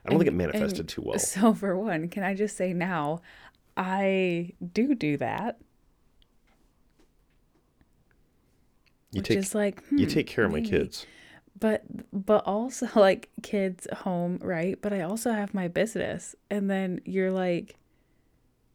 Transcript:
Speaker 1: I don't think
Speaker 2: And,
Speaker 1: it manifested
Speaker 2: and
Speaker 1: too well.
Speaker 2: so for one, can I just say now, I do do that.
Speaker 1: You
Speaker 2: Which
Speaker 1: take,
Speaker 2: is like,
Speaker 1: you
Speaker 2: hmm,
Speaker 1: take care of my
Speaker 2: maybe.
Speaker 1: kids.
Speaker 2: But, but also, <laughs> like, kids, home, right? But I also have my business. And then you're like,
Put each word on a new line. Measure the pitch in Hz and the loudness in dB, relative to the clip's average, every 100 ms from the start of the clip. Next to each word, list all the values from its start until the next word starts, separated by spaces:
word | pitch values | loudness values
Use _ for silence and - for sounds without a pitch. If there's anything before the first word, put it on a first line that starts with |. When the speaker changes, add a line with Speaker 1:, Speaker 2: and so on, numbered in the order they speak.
Speaker 1:
I | - | 2
don't | 151 | 4
think | 160 | 4
Speaker 2:
And, | 175 | 4
Speaker 1:
it | - | 0
manifested | 214 208 180 | 0 -2 -2
Speaker 2:
and | 156 | -6
Speaker 1:
too | - | -6
well. | - - | -4 -2
Speaker 2:
so | - 190 226 | -2 4 4
for | 180 196 185 | 4 0 -2
one, | 220 165 170 | -2 -2 -4
can | 202 | -4
I | 190 | -4
just | 196 208 - | -2 -4 -2
say | 185 | -2
now, | 180 180 175 147 165 - - - - _ - | -2 -2 -2 -2 -4 -8 -20 -20 -20 _ -4
I | 185 190 196 190 185 170 175 - 175 | -2 2 2 2 2 0 -4 -8 -4
do | 190 262 | 0 2
do | 254 151 143 | 2 2 0
that. | 117 110 220 240 - _ _ _ _ _ _ _ _ _ _ _ _ _ _ _ _ _ _ _ _ _ _ _ _ _ _ _ _ _ _ _ _ _ _ | 0 -2 -4 -6 -16 _ _ _ _ _ _ _ _ _ _ _ _ _ _ _ _ _ _ _ _ _ _ _ _ _ _ _ _ _ _ _ _ _ _
Speaker 1:
You | - | -6
Speaker 2:
Which | - | 0
Speaker 1:
take, | 117 | 0
Speaker 2:
is | 190 | 2
like, | 214 202 196 - | 0 0 -2 -2
Speaker 1:
you | 285 196 | 2 4
Speaker 2:
hmm, | |
Speaker 1:
take | - - | 2 0
care | - | 0
of | 104 | 0
my | 78 | 0
Speaker 2:
maybe. | 220 | 0
Speaker 1:
kids. | 87 69 - - - - - _ - | 0 0 -6 -16 -20 -20 -20 _ -4
Speaker 2:
But, | 220 214 - - - | 0 0 -4 -14 -8
but | 202 196 214 - | -6 2 2 2
also, | 202 247 - 240 | -2 -2 -4 0
<laughs> | 226 | 6
like, | 190 185 - - | 8 6 -2 -16
kids, | - 208 190 185 - - | -4 -2 -2 -4 -10 -8
home, | - 180 175 175 | -4 -2 -2 -2
right? | - 170 175 190 | -4 -2 -2 -2
But | 208 | -4
I | 202 | -2
also | 165 220 247 | -2 -2 0
have | 220 202 | 0 -2
my | 196 180 | -2 -2
business. | 175 220 190 - - - - _ | 0 0 0 -4 -6 -10 -18 _
And | 202 196 | -2 0
then | 196 190 180 | 0 -2 -4
you're | - 190 185 | -4 0 0
like, | 185 185 175 - - _ _ _ _ _ _ _ _ _ | 0 0 0 -4 -14 _ _ _ _ _ _ _ _ _